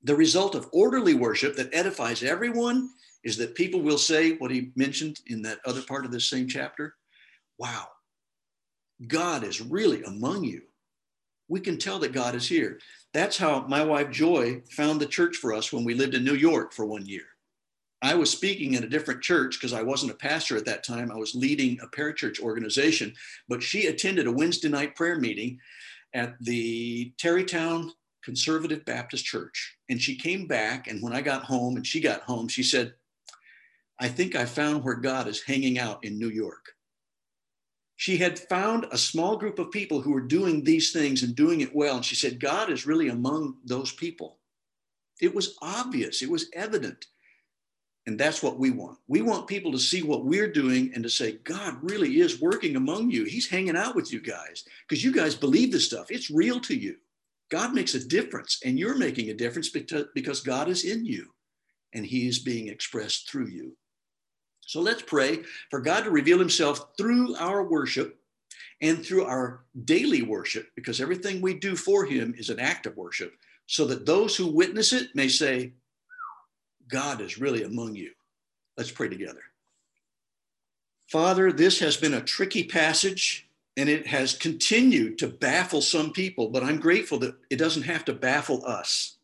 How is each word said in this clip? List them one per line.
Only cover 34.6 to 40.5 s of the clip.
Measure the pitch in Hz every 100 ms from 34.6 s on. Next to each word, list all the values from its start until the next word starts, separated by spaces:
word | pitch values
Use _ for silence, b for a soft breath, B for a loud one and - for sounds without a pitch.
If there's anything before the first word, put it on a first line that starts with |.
| 147 151
where | 127
God | 120 131 131 120
is | -
hanging | - 135 135 123
out | 120 101
in | 107 104
New | 113
York." | 110 104 - - _ _ _ _ _ _ _ _ _ _ _ _ _
She | - 185
had | 180 175 -
found | 180 208 233 226
a | 127
small | - 160 175 214
group | 214 143
of | 165
people | 208 196 147
who | 135
were | 135
doing | 123 156 190